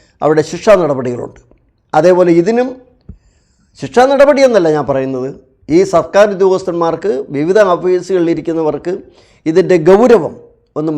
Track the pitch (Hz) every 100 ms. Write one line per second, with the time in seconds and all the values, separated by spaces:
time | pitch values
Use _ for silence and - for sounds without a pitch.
0 | _ - 147 156 151 175 220 196 156 131
1 | 127 120 - - _ _ _ _ _ 156
2 | 170 180 175 170 175 233 262 254 _ _
3 | - - _ _ _ _ _ _ 131 240
4 | 262 269 285 277 262 214 165 151 139 135
5 | 135 131 131 180 _ _ - 165 190 170
6 | 160 196 208 185 190 185 185 170 165 160
7 | 196 135 - 139 160 208 196 170 180 180
8 | 180 185 170 156 165 160 156 143 180 -
9 | - _ _ _ 156 165 170 180 160 196
10 | 247 220 143 - - _ _ 147 156